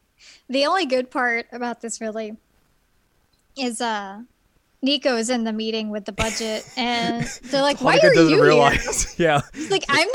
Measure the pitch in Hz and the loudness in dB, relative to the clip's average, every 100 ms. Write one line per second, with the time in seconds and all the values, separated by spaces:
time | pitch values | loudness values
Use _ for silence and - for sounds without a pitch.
0 | _ _ - - - 262 285 381 285 254 | _ _ -20 -20 -6 -2 0 0 0 -2
1 | 254 285 247 233 - 240 240 226 233 - | -4 -4 -2 -2 -6 -10 -8 -8 -12 -10
2 | 220 220 214 220 _ _ _ _ _ _ | -8 -8 -10 -14 _ _ _ _ _ _
3 | _ _ _ _ _ 277 254 226 233 208 | _ _ _ _ _ -8 -8 -4 -4 -4
4 | 196 202 247 _ _ _ _ _ 262 285 | -8 -14 -18 _ _ _ _ _ -2 0
5 | 285 233 226 247 226 220 220 220 214 214 | 0 0 -2 -2 -2 -4 -4 -4 -6 -8
6 | 202 202 220 220 220 214 - 254 240 240 | -8 -4 -4 -4 -6 -6 -8 -6 -2 -2
7 | 233 233 - - 247 277 285 285 254 466 | -2 -4 -6 -10 -4 0 0 0 2 4
8 | 605 466 330 - 143 147 139 - 120 - | 6 6 6 6 6 6 6 2 -2 -4
9 | - - 165 143 - - 311 381 - 285 | -4 0 2 2 0 -10 -4 -4 0 0
10 | 370 | 4